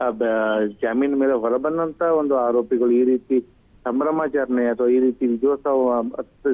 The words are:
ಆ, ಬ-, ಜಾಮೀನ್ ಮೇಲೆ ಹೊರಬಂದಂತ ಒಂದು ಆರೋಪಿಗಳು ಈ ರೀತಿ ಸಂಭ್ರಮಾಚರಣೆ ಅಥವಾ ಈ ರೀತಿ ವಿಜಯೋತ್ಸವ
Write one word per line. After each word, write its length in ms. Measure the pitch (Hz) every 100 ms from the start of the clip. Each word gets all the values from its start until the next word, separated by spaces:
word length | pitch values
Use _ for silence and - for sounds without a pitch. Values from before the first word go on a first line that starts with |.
ಆ, 80 | 127
ಬ-, 580 | 110 117 110 110 107 107 101
ಜಾಮೀನ್ 380 | 120 117 139 139
ಮೇಲೆ 120 | 135
ಹೊರಬಂದಂತ 680 | 127 113 123 147 165 165 151
ಒಂದು 340 | 170 160 147 135
ಆರೋಪಿಗಳು 540 | 120 120 113 123 120
ಈ 140 | 120
ರೀತಿ 360 | 127 127 - 131 117 _ _ -
ಸಂಭ್ರಮಾಚರಣೆ 840 | 123 127 151 160 156 143 127 123 120
ಅಥವಾ 220 | 117 123
ಈ 100 | 127
ರೀತಿ 280 | 131 123 123
ವಿಜಯೋತ್ಸವ 760 | 117 131 139 139 131 127 123 113 131 127 _ 143